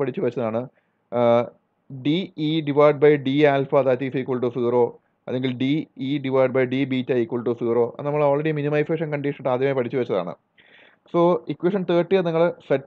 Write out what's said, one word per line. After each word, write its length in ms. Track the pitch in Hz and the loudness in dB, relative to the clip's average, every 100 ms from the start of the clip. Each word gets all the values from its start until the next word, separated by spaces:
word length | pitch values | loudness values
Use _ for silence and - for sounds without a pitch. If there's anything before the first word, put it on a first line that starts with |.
പഠിച്ചു 180 | 135 127 127 | -2 -2 -4
വെച്ചതാണ്, 340 | 135 110 113 131 _ _ _ - 120 | -2 -4 -4 -8 _ _ _ -8 0
ആ, 20 | 120 117 117 - _ _ - 135 | 2 2 0 -8 _ _ -20 -8
ഡി 140 | 147 170 196 - 151 | -2 -2 -4 -4 -2
ഇ 20 | 160 147 | -2 0
divide 300 | 139 147 143 | 4 4 6
by 80 | 147 147 131 | 4 4 2
D 40 | 143 147 | 4 4
alpha 260 | 139 135 143 131 | 4 2 2 2
that 140 | 127 135 | 0 -2
is 80 | 135 | -4
equal 200 | 131 127 | -4 -2
to 60 | 123 127 | -2 -2
zero, 240 | 120 123 117 - _ _ - | 0 2 2 -2 _ _ -8
അല്ലെങ്കിൽ 260 | 127 131 123 | -4 -4 -2
ഡി 100 | 131 156 - - 131 | -2 -2 -4 -8 -6
ഇ 40 | 143 131 | -4 -2
divide 260 | 131 131 131 | 2 2 2
by 60 | 127 | 0
D 100 | 131 131 | 0 -2
beta 240 | 131 120 127 | -2 0 0
equal 180 | 113 123 117 | 0 -2 -4
to 60 | 117 | -2
zero. 220 | 117 120 117 - | 0 0 0 -4
അത് 80 | 143 | -4
നമ്മൾ 140 | 147 147 | 0 2
already 240 | 143 156 151 | 0 -2 -2
മിനിമൈസേഷൻ 500 | 147 147 151 160 156 147 | -2 -2 -2 -2 -4 -4
കണ്ടീഷൻ 340 | 143 139 131 | -6 -4 -2
ആദ്യമേ 200 | 127 139 135 | 0 0 0
പഠിച്ചു 180 | 117 135 | -2 -4
വെച്ചതാണ്. 320 | 120 101 87 - _ _ _ - _ _ _ | -2 -2 -4 -10 _ _ _ -20 _ _ _
So 80 | 175 170 180 - | 2 2 2 -4
ഇക്വേഷൻ 300 | 151 180 202 180 | -4 -2 -2 0
തേർട്ടിയെ 300 | 175 170 190 170 | 0 2 0 2
നിങ്ങൾ 160 | 160 170 - - | 2 0 -2 -2
Z 140 | 175 | -2